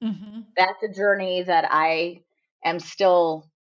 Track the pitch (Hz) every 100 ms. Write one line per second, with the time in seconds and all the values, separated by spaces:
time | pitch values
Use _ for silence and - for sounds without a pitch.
0 | 220 175 208 214 214 - 185 190 214 190
1 | 202 202 190 180 180 165 - 156 160 160
2 | 170 175 _ _ _ _ 156 175 - -
3 | 196 180 165 156 156 _